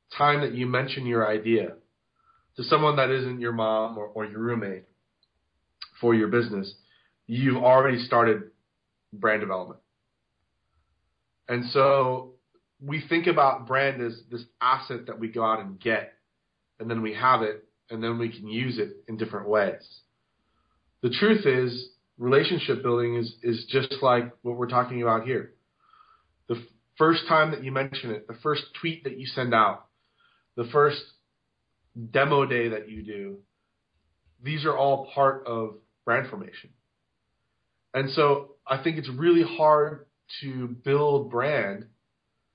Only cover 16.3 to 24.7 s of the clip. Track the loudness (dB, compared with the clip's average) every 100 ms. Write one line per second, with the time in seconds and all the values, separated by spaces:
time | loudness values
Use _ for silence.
16.3 | _ _ _ _ -14 -6 -4 -4 0 2
17.3 | 4 2 -6 -14 _ -14 -6 -4 -4 -6
18.3 | -8 -10 -6 -4 -4 -6 -8 -12 -8 -6
19.3 | -6 0 2 0 -4 -12 -20 _ _ _
20.3 | _ _ _ _ _ _ _ -4 2 4
21.3 | 4 4 2 0 -4 -12 _ _ -6 2
22.3 | 4 4 0 -2 -2 0 0 0 -2 -4
23.3 | -6 -4 -4 -2 -2 -2 0 4 4 2
24.3 | -8 -8 -4 0